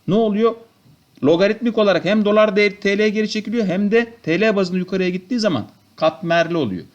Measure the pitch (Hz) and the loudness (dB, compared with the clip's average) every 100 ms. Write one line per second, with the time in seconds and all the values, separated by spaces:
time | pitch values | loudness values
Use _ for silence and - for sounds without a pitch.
0 | - 196 226 202 226 226 - _ _ _ | -2 0 2 2 0 -2 -12 _ _ _
1 | _ - 151 165 196 220 240 220 208 175 | _ -4 2 4 2 0 -2 0 2 2
2 | 160 214 202 214 214 196 208 196 196 202 | 0 0 2 4 4 4 0 0 -2 0
3 | 214 214 214 214 208 233 202 175 202 226 | 0 0 -4 -4 -6 -4 -2 0 0 0
4 | 233 - - 170 220 202 185 185 180 190 | 0 -6 -4 0 0 0 0 -2 -4 -2
5 | 185 180 - 247 214 143 95 _ _ - | -2 -4 -4 -2 0 -2 -6 _ _ -2
6 | 156 - 170 170 165 170 127 92 - | -2 -2 -2 0 0 -2 -2 -4 -12